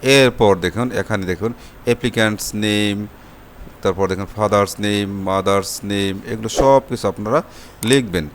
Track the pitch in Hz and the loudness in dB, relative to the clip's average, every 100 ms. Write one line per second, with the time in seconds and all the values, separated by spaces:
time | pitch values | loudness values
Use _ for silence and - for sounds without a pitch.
0 | 131 139 131 - 110 95 87 92 123 - | 6 6 6 4 4 4 0 -2 -4 -4
1 | 95 107 92 90 107 120 - - - 117 | -4 -4 -2 -4 -4 -6 -16 -10 -2 0
2 | 123 113 110 107 - 107 104 104 104 101 | 0 0 0 0 -6 -4 0 0 0 -2
3 | 104 - - - - - - - 101 92 | -6 -12 -20 -20 -20 -20 -20 -4 -4 0
4 | 95 95 98 - 104 101 101 - 101 104 | 0 -2 -6 -2 2 2 2 -2 -2 0
5 | 101 101 95 95 98 98 95 - 101 101 | -2 -4 -2 -2 2 0 0 -8 -4 -2
6 | 98 98 110 113 110 - 135 135 - 120 | -2 -4 -8 -8 -6 2 4 4 2 -4
7 | 104 95 104 135 - - - - 110 139 | -4 -4 -2 -2 -2 -18 -20 -8 2 2
8 | 117 90 76 | 2 -4 -6